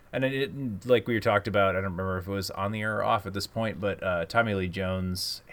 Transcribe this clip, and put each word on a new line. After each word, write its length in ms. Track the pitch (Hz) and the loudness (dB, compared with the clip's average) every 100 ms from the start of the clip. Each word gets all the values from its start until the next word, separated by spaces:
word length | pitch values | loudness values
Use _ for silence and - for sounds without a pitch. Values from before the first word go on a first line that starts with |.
| - | -6
and 100 | 127 | -2
it, 100 | 135 | 0
it, 520 | 135 139 139 131 95 120 | 0 -4 -4 -6 -4 4
like 240 | 120 123 | 4 6
we 100 | 110 | 2
talked 300 | 110 104 110 | 2 2 2
about, 220 | 101 98 | 4 4
I 100 | 92 | 4
don't 100 | 98 | -2
remember 260 | 87 95 92 | -2 -2 -2
if 80 | 90 | -2
it 40 | |
was 200 | 98 90 | -4 -4
on 200 | - 101 | -4 -4
the 80 | 107 | -2
air 160 | 107 107 | -2 0
or 40 | |
off 220 | 104 113 98 | 2 2 0
at 80 | |
this 140 | 98 - | -6 -4
point, 340 | 113 110 87 | -4 -4 -2
but, 200 | 101 90 | -2 -2
uh, 220 | 95 87 82 | 0 0 0
Tommy 260 | 117 113 | 2 2
Lee 160 | 98 92 | 2 -2
Jones 720 | 92 92 95 92 92 - - - | -2 -2 0 -2 -2 -4 -8 -12